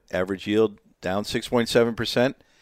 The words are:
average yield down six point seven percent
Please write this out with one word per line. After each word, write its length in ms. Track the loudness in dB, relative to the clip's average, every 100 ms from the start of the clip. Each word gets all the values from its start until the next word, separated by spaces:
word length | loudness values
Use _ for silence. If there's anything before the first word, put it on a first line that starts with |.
| _
average 360 | -4 -2 -4 0
yield 320 | 2 2 0 _ _
down 240 | -4 -4
six 240 | -4 -6 -2
point 200 | -2 2
seven 260 | 2 2
percent 420 | 0 -2 0 0 -2 _ _